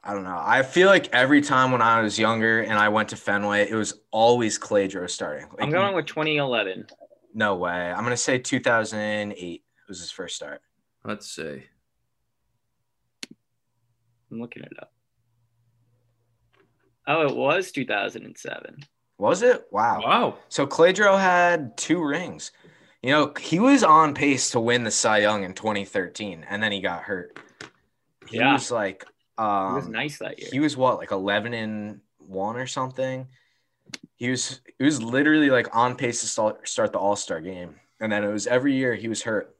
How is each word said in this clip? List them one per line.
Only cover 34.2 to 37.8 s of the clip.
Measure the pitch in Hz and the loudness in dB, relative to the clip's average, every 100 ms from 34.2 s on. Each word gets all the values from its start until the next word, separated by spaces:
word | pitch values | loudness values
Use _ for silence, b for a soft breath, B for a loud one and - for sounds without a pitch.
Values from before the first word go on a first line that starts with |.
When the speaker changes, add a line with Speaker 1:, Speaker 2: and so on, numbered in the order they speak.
| 123 | -4
Speaker 1:
was, | 127 - 131 - _ | -4 -6 -10 -20 _
he | 139 | 0
was | 147 | 0
literally, | 113 131 147 156 147 | -2 0 4 4 4
like, | 127 117 113 | 4 2 2
on | 123 123 | 0 0
pace | 123 117 | -4 -4
to | - | -6
start, | - 107 107 - | -2 -2 -2 -8
start | - 107 | -2 -2
the | 92 | 0
All-Star | 98 101 - 85 | -2 -2 -4 -8
game. | 80 90 87 78 | -8 -12 -14 -18